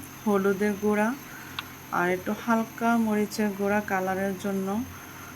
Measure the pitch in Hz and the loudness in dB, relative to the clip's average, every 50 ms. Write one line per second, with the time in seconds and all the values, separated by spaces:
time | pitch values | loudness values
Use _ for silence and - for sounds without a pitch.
0 | - - - - - 220 202 196 196 196 202 185 208 208 202 196 208 208 208 208 | -4 -10 -14 -4 0 4 4 4 6 4 2 4 2 0 0 2 2 2 4 4
1 | 208 226 269 285 - - - - - - - - - - - - - - - 170 | 2 2 0 -4 -8 -14 -14 -14 -14 -12 -10 -10 -12 -12 -14 -16 -12 -4 -2 0
2 | 175 180 185 180 - - 208 - - 233 226 226 226 226 - - 233 233 233 233 | 2 2 0 0 -2 -4 -4 -4 0 2 2 2 2 -2 -4 0 2 2 4 4
3 | 226 220 214 208 208 202 - - 214 208 196 196 202 196 208 208 208 - 196 185 | 4 4 4 2 2 0 0 0 0 0 0 0 0 2 2 2 2 0 0 0
4 | 185 190 190 185 196 196 190 180 - 202 196 196 190 190 202 226 254 262 - - | 0 0 0 0 0 -2 -2 -2 -2 -2 -2 0 0 0 0 -2 -2 -4 -8 -14
5 | - - - - - - - | -14 -14 -14 -14 -14 -14 -14